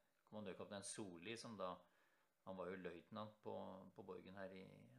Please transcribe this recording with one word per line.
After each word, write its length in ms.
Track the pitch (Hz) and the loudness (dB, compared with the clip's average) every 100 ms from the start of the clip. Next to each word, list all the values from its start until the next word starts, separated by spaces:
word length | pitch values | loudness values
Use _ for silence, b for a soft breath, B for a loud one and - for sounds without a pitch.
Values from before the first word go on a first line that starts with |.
| - _ - | -20 _ -6
kommandørkaptein 540 | 107 101 85 92 101 | -2 0 0 0 0
Solli, 540 | - - 101 85 92 117 | 2 2 0 0 0 0
som 200 | 123 101 | 0 2
da, 180 | 92 87 b b b b b _ | 4 2 b b b b b _
han 120 | - 95 | -2 2
var 100 | 90 | 2
jo 80 | 95 | 2
løytnant 600 | 90 85 - 107 107 - | 2 0 -2 0 0 -2
på, 120 | 110 104 98 95 98 | 0 0 0 -2 -6
på 80 | - | -4
Borgen 340 | 98 92 92 98 | -2 -2 -4 -2
her 140 | 92 | -2
i, 120 | 95 98 98 113 | -2 -6 -8 -10